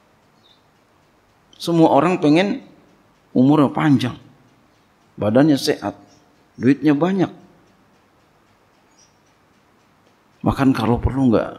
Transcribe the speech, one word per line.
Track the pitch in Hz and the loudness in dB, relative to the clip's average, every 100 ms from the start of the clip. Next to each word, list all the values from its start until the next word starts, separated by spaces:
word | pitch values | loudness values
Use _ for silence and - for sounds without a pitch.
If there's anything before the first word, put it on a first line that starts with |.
| _ _ _ _ _ _ _ _ _ _ _ _ _ _ _ - | _ _ _ _ _ _ _ _ _ _ _ _ _ _ _ -12
Semua | - 165 160 | -2 2 4
orang | 135 165 180 | 4 2 0
pengen | 147 160 202 - - _ _ _ _ _ _ 127 | 2 2 0 -4 -12 _ _ _ _ _ _ 0
umurnya | 131 151 131 | 2 2 2
panjang. | 139 156 123 120 - - _ _ _ _ _ _ _ _ | 0 0 0 -2 -10 -20 _ _ _ _ _ _ _ _
Badannya | - 104 120 156 135 | -6 -2 2 2 0
sehat. | - - 101 - - _ _ _ _ - | -2 -6 -6 -12 -20 _ _ _ _ -4
Duitnya | 117 143 151 143 | 0 0 0 0
banyak. | 175 196 160 - - _ _ _ _ _ _ _ _ _ _ _ _ _ _ _ _ _ _ _ _ _ _ _ _ _ _ _ _ _ | -2 -2 -4 -6 -20 _ _ _ _ _ _ _ _ _ _ _ _ _ _ _ _ _ _ _ _ _ _ _ _ _ _ _ _ _
Bahkan | - 110 135 | -4 -2 0
kalau | 127 110 120 | 0 -2 -2
perlu | 117 131 127 | -2 -2 0
nggak | 101 - | 0 -2